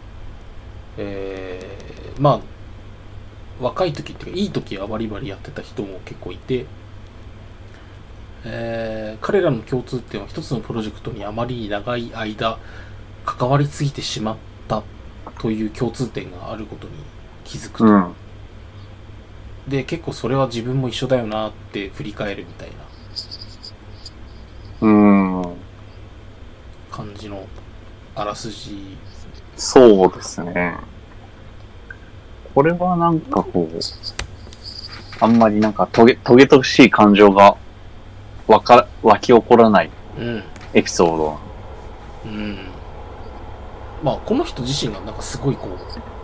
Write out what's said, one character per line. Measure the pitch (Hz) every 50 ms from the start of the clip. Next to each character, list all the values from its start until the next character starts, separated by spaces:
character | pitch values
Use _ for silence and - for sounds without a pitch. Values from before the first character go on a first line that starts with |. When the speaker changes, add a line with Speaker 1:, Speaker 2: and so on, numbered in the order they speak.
| - - - - - - - - - - - - - - - - - - -
Speaker 1:
え | - 104 101 98 98 95 98 95 95 95 92 92 92 92 98 98 - - - - - - - -
ー、 | -
ま | 139 147
あ、 | 123 107 - - - - - - - - - - - - - - - - - - - - - - - -
若 | 123 120 - - 185
い | 175 143
時 | - - - -
っ |
て | - -
い | -
う | -
か、 | 180
い | 208
い | 185
時 | 147 120 - - 104
は | 95 98
バ | 104 110
リ | 107 113
バ | 107 104 98
リ | 131
や | 101 98
っ | 92
て | - -
た | - -
人 | - - - - 104
も | 95 95 90 -
結 | - - -
構 | - 90
い | 92
て、 | - - - 131 123 - - - - - - - - - - - - - - - - - - - - - - - - - - - - - - - - - - - - -
え | 113 113 117 117 117 113 113 113 110 113 110 110 107 110 107
ー、 | -
彼 | - 202 196
ら | 175 160
の | 131 110
共 | 104 - 135 123 123
通 | - - 123
点 | - - - 107
は、 | 98
一 | - - 170
つ | 156 -
の | 143 113
プ | 107 - 113
ロ | 117
ジ | 107 107
ェ | -
ク | -
ト | - -
に | - 107 98
あ | 104
ま | 107 110 120
り | 123 127 120 110 101
長 | 101 101 101 120 120
い | 120 117 110 -
間 | 117 110 107 107 104 117 113 113 - - - - - - - - - - - - - -
関 | - - - 127 123
わ | 139 143
り | 147
す | 143 - - 151
ぎ | 139
て | - -
し | - - - 107
ま | 107 107 110
っ | - - - - - -
た | - 110 107 - - - - - - - - - - - -
と | - 117
い | 110 107 110
う | 104
共 | - - 127 113
通 | - - 131
点 | 110 - 104 95 95
が | 90 95 101 101
あ | 110
る | 107 110
こ | - 107
と | - -
に | 95 - 73 - - - - - - - - -
気 | - -
づ | - - -
く | - -
と。 | 117
Speaker 2:
う | 110
ん。 | 104 101 90 87 - - - - - - - - - - - - - - - - - - - - - - - - - - - - - - -
Speaker 1:
で、 | 131 135 135 127
結 | - 170 160 -
構 | 147 -
そ | - -
れ | 113 131
は | 135 135
自 | 123 117 117
分 | 113 127 127 135
も | 131 123
一 | 110
緒 | - 131
だ | 127 131
よ | 123 117
な | 107 107 110 110 107
っ |
て | 104 - - - - 104 98 98
振 | - - -
り | 107 107
返 | - 107 104 98
る | 101 87
み | 85 -
た | - 117
い | 113 - - - - - - - - - - - - - - - - - - - - - - - - - - - - - - - - - - - - - - - - - -
な | 110
Speaker 2:
う | 107
ん。 | 104 104 104 104 98 98 95 92 92 92 90 87 87 - - - - - - - - - - - - - - - - - - - - - - - - - - -
Speaker 1:
感 | - - 107 104 101
じ | 101 110 104
の | 101 98 95 98 - - - - - - - - - - - - -
あ | 110 104
ら | 104 104
す | - - 113
じ。 | 104 - - - 104 101 98 98 95 - - - - - - - - - - - -
Speaker 2:
そ | - - - - 139 127 117 104 95 92
う | 90 -
で | -
す | - - - - 87
ね。 | 87 87 90 90 87 85 - - - - - - - - - - - - - - - - - - - - - - - - - - - - - - - - - - - -
こ | 139
れ | - 165
は | 175 175 180 180 180
な | 170 170 170
ん | 165 160
か | 160 - - 98
こ | - 381 - 90 - 160
う、 | 165 82 - - - - - - - - - - - - - - - - - - - - - - - - - - - -
あ | 113
ん | 110 117
ま | 117 113 110
り | 104 104
な | 107 107
ん | 104
か | - 92 -
ト | - - 113
ゲ-、 | 120 - - -
ト | - 120
ゲ | 127 135
ト | 131 151 131
ゲ | -
し | - - - 135
い | 101
感 | - - 107 104 101
情 | 98 104 101
が | 95 101 101 101 - - - - - - - - - - - - - - - - - - -
わ | - 110 101
か-、 | - - 123 123 - - - -
湧 | - 113 104 -
き | -
起 | - 123 113
こ | - - 123
ら | 117 117 110
な | 104 90
い | 82 - - - - - 101 117
Speaker 1:
う |
ん。 | 117 120 117 107 - - - - - - -
Speaker 2:
エ | 110 101
ピ | -
ソ | - - 92
ー | 82 82
ド。 | 80 78 76 76 - - - - - - - - - - - - - - - - - -
Speaker 1:
う |
ん。 | 104 104 107 107 104 101 95 95 92 92 - - - - - - - - - - - - - - - - - - - - - - - - - -
ま | 139
あ、 | 110
こ | - - - 220
の | 277 349
人 | - - -
自 | 123 123 139 147 -
身 | 120 92
が | 87
な | - 104
ん | 110
か | 127
す | - - -
ご | - 123 139
い | 117
こ | - - 104
う、 | 90 87 - - - - - - - -